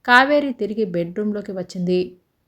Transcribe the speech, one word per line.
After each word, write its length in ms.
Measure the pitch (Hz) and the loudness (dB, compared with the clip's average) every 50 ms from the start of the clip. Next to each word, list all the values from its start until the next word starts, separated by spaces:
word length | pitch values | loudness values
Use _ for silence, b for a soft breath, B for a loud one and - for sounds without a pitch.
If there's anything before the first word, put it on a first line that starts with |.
| - | 2
కావేరి 480 | 247 247 254 269 285 294 294 294 277 240 | 4 6 6 6 6 2 2 0 -2 -4
తిరిగి 320 | - 208 202 208 226 214 | -4 -6 -6 -4 -4 -4
బెడ్‌రూమ్‌లోకి 680 | 180 175 170 170 170 180 208 208 214 208 208 202 - | -2 -2 -4 -4 -4 -6 -6 -4 -4 -4 -6 -8 -10
వచ్చింది. 640 | 185 185 180 - - 185 175 180 180 185 180 180 - _ _ _ _ _ _ | -10 -10 -10 -10 -8 -4 -2 0 0 0 0 -4 -8 _ _ _ _ _ _